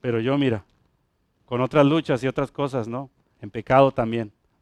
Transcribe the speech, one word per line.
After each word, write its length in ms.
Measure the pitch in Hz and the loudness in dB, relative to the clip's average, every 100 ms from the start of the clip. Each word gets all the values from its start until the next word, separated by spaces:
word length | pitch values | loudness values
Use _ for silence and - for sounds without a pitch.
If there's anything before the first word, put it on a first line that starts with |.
Pero 180 | 127 117 | -2 -2
yo, 180 | 113 139 | 0 0
mira, 260 | 139 110 - _ _ _ _ _ _ _ | 0 -2 -6 _ _ _ _ _ _ _
con 160 | _ 123 | _ -4
otras 240 | 127 156 | 0 4
luchas 380 | 143 160 147 135 | 4 4 0 -2
y 40 | 131 | -2
otras 240 | 127 139 | -4 -6
cosas, 360 | - 143 131 110 | -4 -6 -4 -6
¿no? 220 | 120 139 _ _ _ | -8 -12 _ _ _
En 80 | 107 | -14
pecado 420 | 117 104 135 139 | -12 2 4 4
también, 400 | 131 113 117 107 _ _ _ | 2 -2 -2 -6 _ _ _